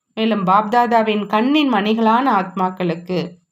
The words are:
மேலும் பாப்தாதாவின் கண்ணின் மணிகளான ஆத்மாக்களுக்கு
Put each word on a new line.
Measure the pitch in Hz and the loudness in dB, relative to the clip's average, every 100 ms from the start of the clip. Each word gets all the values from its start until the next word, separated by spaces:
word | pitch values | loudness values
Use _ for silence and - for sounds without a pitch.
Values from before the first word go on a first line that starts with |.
| _ 220 | _ -4
மேலும் | 220 202 185 | -2 0 2
பாப்தாதாவின் | 202 208 240 240 233 220 208 202 | 2 2 0 2 2 2 -2 -2
கண்ணின் | 220 254 311 277 | 0 2 2 2
மணிகளான | 214 208 220 220 233 277 | 0 0 0 2 2 2
ஆத்மாக்களுக்கு | 202 185 190 185 185 180 165 - 175 139 - _ | 0 -2 -4 -4 -2 -4 -4 -6 -6 -6 -12 _